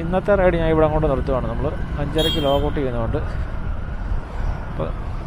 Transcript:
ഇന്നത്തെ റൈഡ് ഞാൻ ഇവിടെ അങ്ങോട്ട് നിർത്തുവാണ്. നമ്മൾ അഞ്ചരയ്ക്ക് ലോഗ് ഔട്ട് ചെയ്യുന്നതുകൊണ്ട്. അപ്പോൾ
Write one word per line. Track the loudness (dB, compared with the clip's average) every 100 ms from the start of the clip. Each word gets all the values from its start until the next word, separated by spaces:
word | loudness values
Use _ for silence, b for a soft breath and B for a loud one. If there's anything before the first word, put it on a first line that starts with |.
ഇന്നത്തെ | -2 0 2 4
റൈഡ് | 4 4
ഞാൻ | 4
ഇവിടെ | 4 4
അങ്ങോട്ട് | 4 2
നിർത്തുവാണ്. | 2 0 0 0
നമ്മൾ | -2 -2 -2 -4 -4
അഞ്ചരയ്ക്ക് | -2 0 0 2 2
ലോഗ് | 2 2
ഔട്ട് | 0
ചെയ്യുന്നതുകൊണ്ട്. | 0 0 0 0 -2 -2 -2 -2 -2 -2 -4 -4 -2 -2 -2 -4 -2 -2 -4
അപ്പോൾ | -4 -4 -4 -6 -6